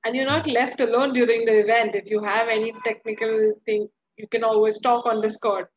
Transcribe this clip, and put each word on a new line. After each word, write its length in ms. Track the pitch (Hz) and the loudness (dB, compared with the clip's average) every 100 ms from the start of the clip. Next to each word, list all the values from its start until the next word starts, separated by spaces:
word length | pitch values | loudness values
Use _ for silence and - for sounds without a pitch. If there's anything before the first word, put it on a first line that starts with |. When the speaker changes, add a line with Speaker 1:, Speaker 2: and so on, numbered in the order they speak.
Speaker 1:
And 120 | 226 247 | -4 -4
you're 100 | 269 | 0
not 200 | 302 311 | 0 0
Speaker 2:
Yeah. 140 | 240 | 0
Speaker 1:
left 220 | 254 - | 0 0
alone 320 | 247 240 277 | 0 2 0
during 320 | 247 233 226 226 | 2 2 2 4
the 140 | 214 | 4
event. 360 | 208 226 220 208 | 4 2 2 -4
If 140 | 190 | -2
you 100 | 214 | -4
have 280 | 208 208 226 | -2 -2 0
any 240 | 220 226 220 | -2 -2 -6
technical 720 | 233 220 226 220 226 220 214 214 - | -6 -6 -8 -6 -2 2 0 0 -4
thing, 220 | 214 214 _ _ _ | -4 -4 _ _ _
you 100 | 214 | -6
can 160 | 240 | -2
always 360 | 226 220 214 214 | 0 2 2 2
talk 260 | 254 240 240 | 0 0 0
on 160 | 220 | -2
Discord. 460 | 214 214 226 196 180 | -2 -4 -4 -4 -6